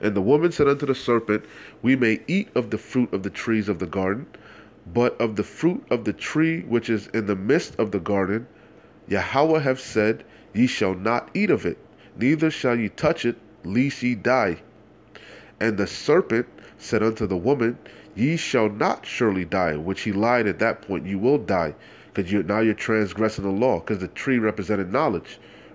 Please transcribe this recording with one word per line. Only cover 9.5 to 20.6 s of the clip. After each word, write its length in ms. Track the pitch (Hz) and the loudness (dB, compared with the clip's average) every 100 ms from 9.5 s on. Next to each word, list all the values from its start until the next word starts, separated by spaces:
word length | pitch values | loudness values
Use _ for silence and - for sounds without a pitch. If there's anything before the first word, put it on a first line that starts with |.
| 160 | 4
hath 200 | 139 131 | 2 -2
said, 440 | - 110 107 113 - - - | -2 0 2 0 -6 -20 -6
Ye 120 | 104 127 | 0 2
shall 280 | - 98 | 2 0
not 360 | 90 104 120 - | 0 0 -2 -2
eat 160 | 190 208 | -2 0
of 160 | 110 92 | 0 0
it, 120 | - - - - - | -6 -12 -20 -18 -2
neither 340 | 123 156 160 | 0 2 0
shall 280 | - 127 120 | 0 0 0
ye 100 | 107 | -2
touch 360 | - 151 - | 0 0 0
it, 120 | 120 - - - | -2 -4 -8 -14
lest 380 | 85 110 139 - | -4 0 0 0
ye 120 | 123 | -2
die." 480 | 113 117 127 101 82 - - - - - - - - - - | 0 2 2 2 -2 -10 -20 -20 -20 -20 -20 -20 -20 -18 -4
And 160 | 113 101 | -2 0
the 100 | 98 | -2
serpent 600 | - - 165 196 113 - - - - | -2 2 2 4 0 -2 -10 -20 -20
said 240 | - 110 | -2 0
unto 240 | 113 113 101 | 2 0 -2
the 100 | 90 | 0
woman, 420 | 104 143 117 120 - - - | 2 2 0 -2 -10 -20 -12
"Ye 220 | - 135 165 | -2 0 0
shall 320 | - 127 107 | 0 2 2
not 380 | 104 180 - - | 2 -2 -2 -6
surely 380 | - 113 95 | 0 0 0
die," 320 | 87 98 85 76 | 0 0 0 0
which 260 | 85 95 | -4 -4
he 100 | 110 | -2
lied 340 | 98 113 123 107 | 0 2 2 2
at 120 | |
that 240 | 78 | 0